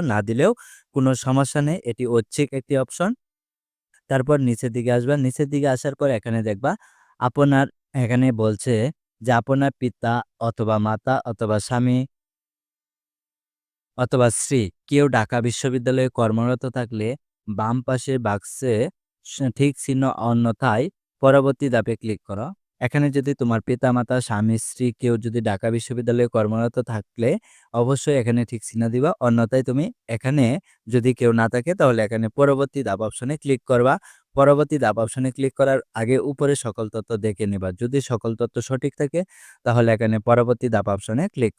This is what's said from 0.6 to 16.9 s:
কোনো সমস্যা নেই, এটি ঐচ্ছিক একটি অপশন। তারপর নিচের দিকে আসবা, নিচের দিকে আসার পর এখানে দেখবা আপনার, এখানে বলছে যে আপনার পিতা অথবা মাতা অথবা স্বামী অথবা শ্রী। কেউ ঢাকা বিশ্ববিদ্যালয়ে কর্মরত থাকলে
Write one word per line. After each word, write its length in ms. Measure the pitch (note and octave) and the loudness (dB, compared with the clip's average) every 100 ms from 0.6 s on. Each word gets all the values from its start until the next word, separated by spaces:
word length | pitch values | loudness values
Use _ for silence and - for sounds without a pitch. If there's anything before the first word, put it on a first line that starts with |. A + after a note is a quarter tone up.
| - - _ | -8 -20 _
কোনো 180 | C#3 C3 B2+ | 0 0 0
সমস্যা 440 | C3+ C3+ C3+ D3+ | 0 0 0 0
নেই, 160 | D3 C3+ A#2 | -2 -2 -6
এটি 180 | A#2 A#2+ | -6 0
ঐচ্ছিক 400 | A#2 - - C#3+ | 0 0 -4 -4
একটি 220 | C3+ - C3+ | -4 -4 -2
অপশন। 340 | C3 - F#3 B3+ _ _ _ _ _ _ _ _ - | -2 -4 -4 -4 _ _ _ _ _ _ _ _ -4
তারপর 280 | C3+ C3 D3 | -2 2 2
নিচের 320 | B2 A2+ B2+ | 2 0 -2
দিকে 200 | A#2+ A#2+ | -2 0
আসবা, 240 | A#2+ B2 D3 | 2 2 0
নিচের 300 | B2+ - C#3 | 0 0 -2
দিকে 180 | C#3+ C#3+ | 0 0
আসার 280 | C3 D3 B2+ | 0 -2 -2
পর 120 | C#3+ | 0
এখানে 300 | A2+ A#2+ A2+ | 0 -2 -2
দেখবা 280 | A2 G2+ C#3 G#3 _ _ _ - | -2 -2 -2 -4 _ _ _ -4
আপনার, 460 | B2 C#3+ C#3+ C3+ C#3 _ _ C3+ | -2 2 4 4 2 _ _ -2
এখানে 320 | A#2 B2 C3 | 0 2 2
বলছে 420 | A2 A2 G#2 B2 A2 C3 - _ - | 2 0 0 -2 0 -2 -6 _ -8
যে 100 | A2+ | 0
আপনার 400 | A#2 B2 C3+ C#3 - | 0 2 0 0 -2
পিতা 340 | B2 - A#2 A#2+ - - | -6 -4 -4 -4 -6 -6
অথবা 360 | A#2 - A2 G#2+ | -6 -2 0 0
মাতা 360 | G#2+ A2 - C3 - | 0 -2 -2 -2 -2
অথবা 320 | A2 G#2+ G#2+ | -4 -2 -2
স্বামী 400 | - B2 B2 B2+ C3+ _ _ _ _ _ _ _ _ _ _ _ _ _ _ _ _ _ _ - | -2 0 2 0 -2 _ _ _ _ _ _ _ _ _ _ _ _ _ _ _ _ _ _ -4
অথবা 300 | B2 B2+ A#2+ | 0 4 2
শ্রী। 320 | - - C3+ F#2+ - - | 2 0 0 0 -6 -2
কেউ 180 | C#3 C#3+ | 2 4
ঢাকা 280 | A#2+ G#2+ B2 | 2 0 0
বিশ্ববিদ্যালয়ে 680 | A#2 - C3+ B2+ B2 C3 B2+ | -2 -2 -2 -2 0 0 0
কর্মরত 540 | - A2+ A2+ A#2+ B2+ C3 | 0 0 2 0 -2 -4
থাকলে 420 | B2+ A#2 | -6 -6